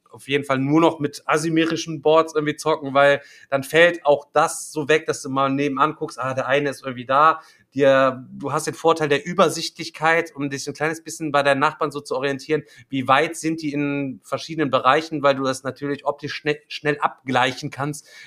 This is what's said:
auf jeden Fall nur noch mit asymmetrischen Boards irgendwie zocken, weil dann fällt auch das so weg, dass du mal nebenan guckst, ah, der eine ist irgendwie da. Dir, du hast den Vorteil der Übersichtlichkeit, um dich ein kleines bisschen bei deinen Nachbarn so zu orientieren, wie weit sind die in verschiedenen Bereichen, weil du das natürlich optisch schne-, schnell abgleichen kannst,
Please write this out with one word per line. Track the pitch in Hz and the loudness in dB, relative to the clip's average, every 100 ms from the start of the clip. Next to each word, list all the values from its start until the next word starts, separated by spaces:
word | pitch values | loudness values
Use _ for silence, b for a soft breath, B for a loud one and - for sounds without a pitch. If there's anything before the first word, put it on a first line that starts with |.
| _ | _
auf | 117 - | -16 -4
jeden | 139 | -4
Fall | 135 131 | 0 -2
nur | 139 156 | 2 4
noch | 165 160 | 4 2
mit | 143 - | -6 -6
asymmetrischen | - 151 165 160 165 160 165 160 | -2 0 0 0 0 -2 -6 -2
Boards | 151 160 160 | 4 4 2
irgendwie | 156 151 147 | -2 -4 -2
zocken, | 156 156 135 | -2 -2 0
weil | 135 143 139 B B - | 4 4 4 B B -6
dann | 139 | -4
fällt | 131 156 175 170 | 0 4 4 4
auch | 147 143 - | 2 2 2
das | 147 160 - - | 0 0 -2 -8
so | 151 139 | -4 0
weg, | 156 - | 0 0
dass | 139 | -6
du | 139 | -4
mal | 135 135 | -2 0
nebenan | 139 143 135 156 | 0 -2 0 0
guckst, | 151 147 - | -2 -10 -6
ah, | 131 | -6
der | 127 123 | -4 0
eine | 143 143 | 0 0
ist | 127 | -6
irgendwie | 135 123 123 | -10 -8 0
da. | 135 160 156 B B _ | 4 4 2 B B _
Dir, | 135 135 135 135 123 127 | 2 4 6 4 0 -10
du | - 135 | -10 -6
hast | 151 156 | -4 -4
den | |
Vorteil | - 165 160 151 | 0 2 2 2
der | 143 | 0
Übersichtlichkeit, | 175 175 165 147 - - 160 - 156 165 165 139 | 0 2 2 0 -8 -10 -14 -2 0 0 -2 -6
um | 143 | -6
dich | 135 143 | -6 -8
ein | |
kleines | 139 156 160 | -4 -4 -6
bisschen | 156 151 156 | -10 -10 -2
bei | 143 | 2
deinen | 139 135 | 2 2
Nachbarn | 151 147 151 | 0 0 -4
so | 143 | -6
zu | - | -6
orientieren, | 127 139 135 - 147 B B - | -4 -4 -4 -2 -4 B B -8
wie | 135 131 | -2 2
weit | 135 165 165 | 4 2 -2
sind | 160 160 | -6 -4
die | 156 | -4
in | 143 143 143 139 120 | -4 -2 -2 -6 -8
verschiedenen | - 135 - 160 147 | -8 -8 -6 -4 0
Bereichen, | 127 123 151 160 156 | 2 4 4 2 0
weil | 139 | 2
du | 135 | 2
das | 135 127 | -2 -4
natürlich | 131 - 143 139 | -6 -8 -6 -6
optisch | 143 147 143 | -6 -6 -8
schne-, | - 147 147 - | -6 -4 -4 -8
schnell | - 147 147 | -6 -4 0
abgleichen | 147 - - 123 131 127 143 | -2 -4 -2 0 0 -2 -8
kannst, | 131 143 147 B B | -6 -8 -8 B B